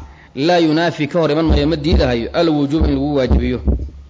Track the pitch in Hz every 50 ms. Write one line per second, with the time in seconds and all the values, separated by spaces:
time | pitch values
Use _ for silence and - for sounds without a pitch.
0 | - - - - - - - 123 143 170 180 175 165 156 151 160 175 165 - -
1 | 151 147 - 175 160 147 147 160 165 156 147 147 143 156 165 151 143 143 123 -
2 | 151 127 123 117 113 - - 160 170 165 151 147 143 135 151 160 156 147 143 135
3 | 139 147 147 139 127 117 - - 123 123 123 110 - - - - - - - -
4 | - -